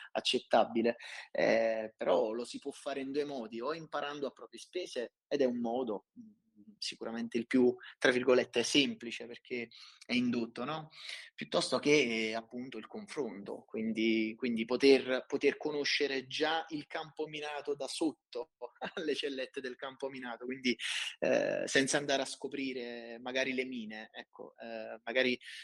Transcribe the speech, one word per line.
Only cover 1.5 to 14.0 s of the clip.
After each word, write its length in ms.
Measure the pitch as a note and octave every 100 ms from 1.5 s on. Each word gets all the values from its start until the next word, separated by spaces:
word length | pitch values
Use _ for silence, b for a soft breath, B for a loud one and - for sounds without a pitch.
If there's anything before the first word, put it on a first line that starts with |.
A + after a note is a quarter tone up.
| A2 A2+ A2 A2 -
però 340 | - F3 A2
lo 140 | A2+ A#2+
si 140 | B2+
può 120 | C#3+
fare 300 | - C#3+ C3+
in 100 | C3+
due 140 | C#3+ C#3+
modi, 340 | C#3 A2 A2+
o 140 | C3
imparando 520 | E3 D#3 D3 D3 D3 C3
a 60 |
proprie 280 | - A#2 A#2
spese, 560 | - F3+ F3+ B2+ A2+ - _
ed 140 | C#3+
è 40 | B2+
un 140 | A#2+
modo, 460 | A#2 A#2+ B2 G2 - -
mm, 220 | A3 _ _ _ G#2 -
sicuramente 560 | - - A2+ A2+ A#2 A#2+
il 80 | A2+
più, 300 | C3 B2 B2 B -
tra 100 | C3+
virgolette, 540 | B2 B2+ B2 A#2+ B2
"semplice", 640 | A2+ D3 C3 A2 A#2 - A#2
perché 420 | A#2 - B2 A#2 B B B
è 100 | -
indotto, 500 | B2 B2 A#2+ A2+ -
no? 260 | B2+ D#3 D#3 B B B B -
Piuttosto 420 | - E3 - B2+
che, 520 | C#3+ D3+ A#2+ A2+ A2
eh, 40 |
appunto 460 | A2 A2+ B2 C3 A2
il 80 | G#2+
confronto, 800 | A2 G#2 D#3 A#2+ F#2+ G2+ A#2+ -
quindi, 640 | A2+ A2 A2